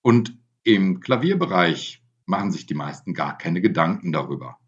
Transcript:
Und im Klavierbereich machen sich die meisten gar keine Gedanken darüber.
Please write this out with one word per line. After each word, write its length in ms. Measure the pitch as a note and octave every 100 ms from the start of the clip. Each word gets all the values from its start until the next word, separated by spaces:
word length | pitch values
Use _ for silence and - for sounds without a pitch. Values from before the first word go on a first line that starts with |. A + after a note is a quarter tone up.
Und 340 | B2+ A#2+ A#2 - _ _
im 380 | - G#2 F#2+ F2+
Klavierbereich 1000 | - B2+ D#3 F#3+ E3+ F#2 F2 - - - _ _
machen 280 | - G2 G2+
sich 120 | -
die 80 | -
meisten 400 | D2 C#2+ C#2+ -
gar 240 | E2 D2 -
keine 240 | E2 F2
Gedanken 520 | F#2 D#2+ E2 G#2 F2
darüber. 440 | D#2 C#2 C#2 B1+ -